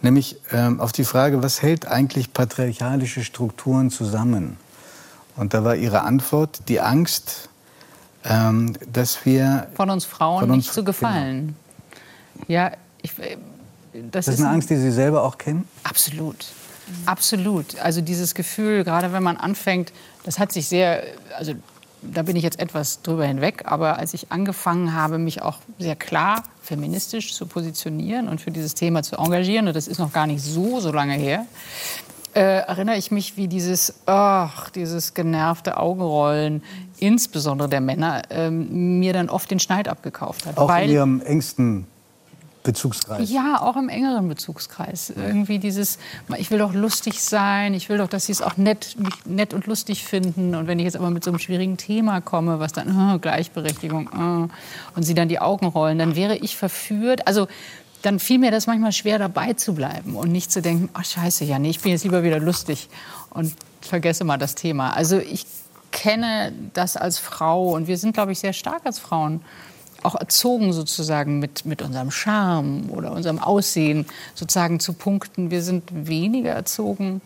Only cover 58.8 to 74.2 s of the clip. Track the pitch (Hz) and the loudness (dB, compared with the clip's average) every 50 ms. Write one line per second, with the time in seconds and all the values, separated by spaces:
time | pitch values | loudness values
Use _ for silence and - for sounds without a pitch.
58.8 | 226 220 190 - - 214 214 214 202 190 185 - 170 233 226 - - - 185 156 | 2 2 0 0 0 2 2 2 0 0 0 -2 -2 0 -2 -2 0 -2 0 -2
59.8 | 131 143 151 - 175 - - 101 139 175 170 180 175 - - 196 165 170 170 170 | -2 -4 -4 -6 -6 -6 -6 -2 0 0 0 0 0 -2 -2 0 2 2 2 2
60.8 | 185 - - - 180 - - 175 170 175 175 - 151 147 143 135 143 156 160 - | 2 0 -4 -6 -6 -4 -4 -2 0 0 0 0 0 0 0 2 2 0 0 0
61.8 | - 202 180 160 - 196 180 180 170 170 160 156 156 170 180 - - - 151 - | 2 2 2 2 2 2 2 4 4 4 2 4 2 2 0 0 -2 -4 -4 -6
62.8 | - - - - - - - - - - - 175 165 160 151 - - - - - | -6 -16 -18 -20 -18 -16 -16 -16 -18 -12 -6 -4 -4 -4 -6 -10 -18 -20 -20 -20
63.8 | - - - 175 156 165 165 - 190 160 143 131 143 135 - - - 170 156 139 | -8 -4 -4 0 2 2 0 2 0 0 0 0 0 -4 -4 -4 -4 -2 0 0
64.8 | 131 127 - - 165 165 190 196 - - - 190 - - - - - - - - | 0 0 2 2 2 4 4 2 2 -2 -8 -10 -10 -10 -16 -18 -18 -20 -20 -20
65.8 | - - - - - 214 214 226 233 233 220 214 202 - - - - - - - | -16 -12 -10 0 2 4 4 4 2 0 0 0 -2 -4 -6 -10 -12 -6 -2 -2
66.8 | 180 185 - - - 180 175 - - - - - 160 160 165 180 185 180 170 160 | -2 -2 -2 -2 -2 -2 -2 -4 -6 -8 -6 -2 2 2 2 4 2 2 2 0
67.8 | 165 165 185 175 196 220 220 220 208 196 190 - - 196 190 - - - 311 339 | 0 -2 -2 0 0 0 2 2 0 0 -2 -2 -2 -4 -4 -2 -4 -6 -6 -4
68.8 | - 277 220 - - - 180 160 156 151 156 160 - - - - - - - - | -4 -4 -6 -6 -6 -2 -2 0 0 0 -2 -4 -6 -12 -20 -20 -20 -20 -20 -20
69.8 | - - - - - - - - - - - - - 247 247 240 214 190 175 160 | -20 -20 -20 -2 -2 -2 -2 -2 -4 0 0 2 4 2 2 4 2 2 2 0
70.8 | 156 151 - - 160 156 156 147 143 147 147 143 143 143 - - - 156 156 - | -2 -4 -4 -4 -2 -2 0 0 0 0 0 0 -2 -4 -6 -8 -6 -6 -6 -4
71.8 | - 147 127 131 127 139 - - - 208 214 214 202 180 170 160 143 143 139 143 | -6 -6 -4 -4 -4 -4 -4 -4 -2 0 2 2 2 2 2 2 0 0 -2 -4
72.8 | - - - - 165 - - 170 170 170 156 - - - 202 202 196 - - 170 | -4 -6 -6 -6 -6 -6 -6 -4 -2 -2 -2 -2 0 2 2 2 2 0 0 2
73.8 | 156 151 151 151 147 - - - | 2 2 2 0 -2 -4 -10 -18